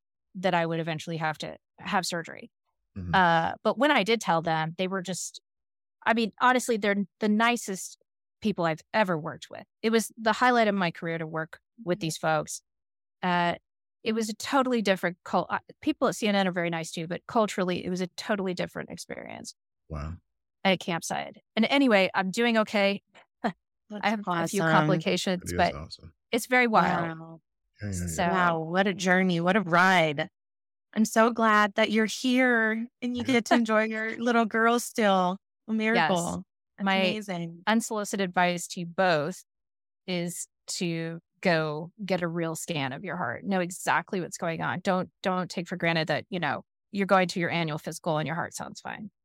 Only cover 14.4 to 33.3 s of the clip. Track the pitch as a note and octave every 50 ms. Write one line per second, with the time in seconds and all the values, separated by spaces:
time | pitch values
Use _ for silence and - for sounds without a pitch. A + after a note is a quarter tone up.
14.4 | - - C4+ C#4 B3+ B3+ B3+ A#3 G3+ G3 F#3+ F3+ - F3 F3 - - - - F#3
15.4 | - - G#3 - - - - _ - D4+ D#4 - C4+ A3+ E3+ - A#3+ G#3 G3+ G3
16.4 | G3 F#3 F3 F3+ E3+ E3+ E3+ E3 E3 - - F3+ D#3+ E3+ F3 - - - - A#3+
17.4 | G#3+ G3 - - F#3 F3+ F3+ - - F#3 F#3 F3+ F#3 F3 - - - - G#3+ G3
18.4 | F#3 F#3+ F3+ F3 E3+ E3+ - E3 - - - - - - - A#1+ A1 A1 A1 A1+
19.4 | A#1 - - _ _ _ _ _ _ - D#2 D2 D2 D#2+ F2 - _ _ _ _
20.4 | _ _ _ _ - G3 F#3 E3+ - - E3+ E3 - - F3+ C#3+ C#3+ C#3+ - -
21.4 | _ _ _ G#3+ A3+ - C4 C#4+ C#4+ B3+ G#3+ G3 F#3+ - - - F#3 F#3+ F3 A#3
22.4 | A#3 A#3+ A3+ A3 G#3+ - - G#3 G3 G3 G3+ G3 - _ _ - - _ _ _
23.4 | - G#3+ - - _ _ _ _ _ - G#3+ G#3 - G3+ A3+ G#3 G3+ F#3+ F3 E3+
24.4 | E3 E3 - G3 E3 D#3+ D#3+ D#3 D#3 D3+ F#3 F3 D#3+ G3 F#3 F3 - G3 F#3 F3+
25.4 | - E2+ - F3 F3 - - D2 D#2 - - - - F2+ - _ _ _ - A#3+
26.4 | - - B3+ B3+ B3 A#3+ A3 F#3 E3+ - F3 F3 E3+ E3 D#3+ D#3+ E3 E3 E3 D#3+
27.4 | _ _ _ _ _ _ _ _ G2+ G2+ F#2+ F2 - F3 D#3+ F3+ F3+ F3 F#3+ F#3
28.4 | F3+ F3 E3 D#3+ D#3+ D#3+ F3 F#3 G3 G#3 F#3 - F3 F#3 F3+ F#3 F#3+ F#3 F3 E3
29.4 | E3+ F3+ F#3+ A3 F#3+ E3 E3 E3+ F#3 F#3+ F#3+ F3+ D#3+ D#3 C#3+ D3+ D#3+ - - _
30.4 | _ _ _ _ _ _ _ _ _ _ - G#3+ A3 - - A3+ A3 A3+ A3+ A#3
31.4 | A3+ A3 G#3 G#3 G#3 G#3 G3+ A3 A3 G#3+ G#3 A3 A3 G3 - - - B3+ B3 B3+
32.4 | C4 B3 A#3+ A3+ A3 A3 A3 A3+ A#3 - _ _ - B3 B3 A#3+ A#3 A#3